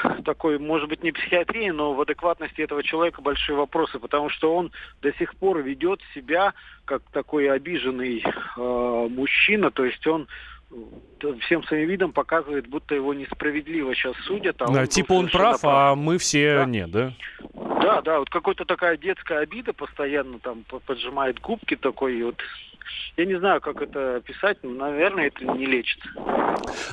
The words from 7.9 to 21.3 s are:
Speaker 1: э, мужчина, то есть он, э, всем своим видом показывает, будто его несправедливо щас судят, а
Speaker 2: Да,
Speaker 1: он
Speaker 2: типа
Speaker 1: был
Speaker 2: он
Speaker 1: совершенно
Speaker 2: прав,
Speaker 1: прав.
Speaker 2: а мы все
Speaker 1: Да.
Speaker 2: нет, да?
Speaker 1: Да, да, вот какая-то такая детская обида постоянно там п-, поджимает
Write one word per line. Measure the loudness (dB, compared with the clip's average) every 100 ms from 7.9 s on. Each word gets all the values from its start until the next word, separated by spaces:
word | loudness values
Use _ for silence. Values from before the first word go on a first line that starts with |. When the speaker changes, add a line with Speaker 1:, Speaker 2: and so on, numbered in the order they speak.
| -2 -2 -2
Speaker 1:
э, | -2 -4 -8 -6 -2 0 2 2 0
мужчина, | 0 0 4 4 4 2
то | 2 0
есть | 0 0
он, | 0 -2 -14 -16 -20 _
э, | -16 -16 -18 -20 -6 -6 -4
всем | 0 0
своим | 2 0 2
видом | 2 0
показывает, | 0 2 0 0 -4 -4
будто | -8 -2
его | 0 0
несправедливо | -2 -6 -4 -2 -2 -2 -2 -2
щас | -2 -2 -4 -6
судят, | -2 -2 -2
а | 2
Speaker 2:
Да, | 4
Speaker 1:
он | 4
Speaker 2:
типа | 2 4
Speaker 1:
был | 4
Speaker 2:
он | 4
Speaker 1:
совершенно | 4 4
Speaker 2:
прав, | 4
Speaker 1:
прав. | 6
Speaker 2:
а | 6 6
мы | 6 2 2
все | 2 4 6 6
Speaker 1:
Да. | 4
Speaker 2:
нет, | 0 0
да? | 0 0 -4 -14 -16 -16 -10 -4 2
Speaker 1:
Да, | 4 4
да, | 4 0
вот | 2
какая-то | 0 0 -2 -2
такая | 2 2 2
детская | -2 -4 -2 -2
обида | -2 -4 -6
постоянно | -6 -8 -4 -2 0 -2 -8
там | -10 -10
п-, | -12 -12
поджимает | -6 -6 -4 0 0